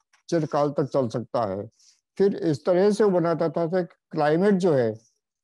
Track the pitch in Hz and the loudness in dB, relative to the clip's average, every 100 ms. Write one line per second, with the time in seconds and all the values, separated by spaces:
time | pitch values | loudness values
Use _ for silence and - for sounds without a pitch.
0 | _ _ - 170 151 151 147 139 135 143 | _ _ -4 -2 -2 0 -2 -2 -2 -2
1 | 120 123 110 127 107 98 110 _ _ _ | -2 -4 -6 -4 -4 -4 -10 _ _ _
2 | _ - 202 - 165 143 - 180 202 202 | _ 0 0 0 -2 -2 0 2 2 2
3 | 208 180 170 160 165 170 165 185 170 _ | 2 2 0 0 -2 -2 -2 -4 -4 _
4 | _ 160 147 160 202 190 180 139 113 107 | _ -2 0 2 2 2 2 2 0 -4
5 | _ _ _ _ | _ _ _ _